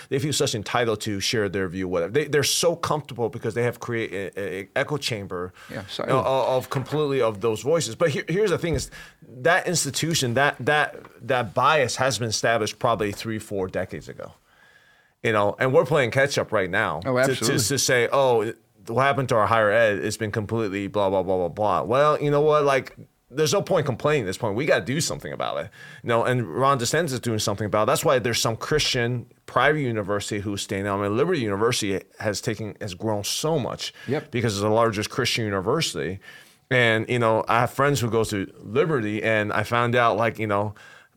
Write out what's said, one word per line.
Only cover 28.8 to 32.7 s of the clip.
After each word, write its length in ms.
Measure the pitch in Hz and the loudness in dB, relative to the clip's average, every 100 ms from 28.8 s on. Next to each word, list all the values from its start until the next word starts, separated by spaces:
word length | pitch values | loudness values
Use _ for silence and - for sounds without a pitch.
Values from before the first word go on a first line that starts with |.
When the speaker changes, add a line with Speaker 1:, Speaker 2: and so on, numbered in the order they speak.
| - 131 117 123 113 _ - | 0 0 0 -2 -6 _ -4
Speaker 1:
private 320 | - 135 156 | 2 4 4
university 640 | 135 113 95 101 - 107 | 0 -2 -2 -2 -2 -4
who's 200 | 101 101 | -4 -6
standing 240 | - 98 101 | -4 -4 -2
up. 140 | 98 | 0
I 40 | |
mean, 140 | 101 107 | 0 0
Liberty 220 | 156 180 | 0 0
University 600 | 113 98 113 123 104 95 - - | -2 0 2 0 -2 -4 -6 -6
has 200 | 110 98 | -4 -4
taken, 380 | - 107 110 | -4 -4 -6